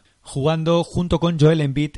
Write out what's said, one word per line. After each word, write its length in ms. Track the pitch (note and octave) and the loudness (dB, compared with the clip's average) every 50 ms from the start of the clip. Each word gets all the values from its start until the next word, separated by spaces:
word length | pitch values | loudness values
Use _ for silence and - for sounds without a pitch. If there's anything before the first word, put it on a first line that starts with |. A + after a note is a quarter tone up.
| _ _ _ _ | _ _ _ _
jugando 640 | _ - - C#3 C3 D#3 D#3+ E3 D#3+ D#3+ E3+ E3+ E3+ | _ -10 -8 -2 0 0 0 0 0 0 0 0 0
junto 340 | - - - F3 F3 F3 E3 | -2 -4 -4 -2 0 -2 0
con 220 | - E3+ F3 D#3 | 0 -2 2 4
Joel 220 | D3 D3+ E3 D#3+ D3+ | 4 4 4 4 0
Embiid 340 | C#3 C3 C#3+ D3 D3+ - | -2 -2 -2 -4 -4 -6